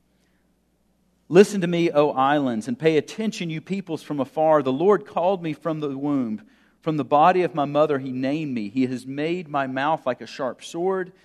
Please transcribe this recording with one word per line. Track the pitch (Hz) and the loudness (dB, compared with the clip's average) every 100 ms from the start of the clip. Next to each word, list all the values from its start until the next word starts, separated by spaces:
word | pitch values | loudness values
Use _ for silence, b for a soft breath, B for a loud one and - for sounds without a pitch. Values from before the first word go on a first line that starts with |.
| _ _ _ _ _ _ _ _ _ _ _ _ - | _ _ _ _ _ _ _ _ _ _ _ _ 2
"Listen | 165 208 208 | 6 6 4
to | 175 | -2
me, | 170 170 | 0 2
O | 147 147 | 4 2
islands, | 131 135 147 135 110 120 | 4 4 4 2 -2 -4
and | 123 | 0
pay | 160 156 | 2 2
attention, | - - 220 - 170 | 0 -4 -6 -4 -6
you | 160 | -6
peoples | - 196 180 151 | -6 -8 -6 -10
from | - 147 | -8 -6
afar. | 127 - 156 151 | -6 0 2 4
The | 135 | 2
Lord | 131 185 208 208 | 0 2 2 0
called | 185 175 196 | -2 -2 -2
me | 165 | -4
from | 151 170 156 | -6 -6 -6
the | 147 135 | -6 -6
womb. | 147 143 117 107 - b b b | -2 -2 -2 -6 -12 b b b
From | 165 151 | -6 -4
the | |
body | 127 147 170 185 | 0 4 6 4
of | 170 | 0
my | 151 143 | -2 -2
mother, | 147 156 139 | 0 2 0
he | 135 | -4
named | 127 131 151 151 | -6 -4 -4 -4
me. | 120 104 | -6 -6
He | 127 127 | -2 -2
has | 127 127 | -4 -10
made | 139 156 180 156 | -8 -4 -4 -4
my | 143 131 | -4 -4
mouth | 131 143 156 131 | -2 -2 -2 -4
like | 123 | -6
a | 113 | -8
sharp | - 131 - | -8 -8 -8
sword. | - 170 185 190 180 - | -12 -6 -2 -2 -6 -12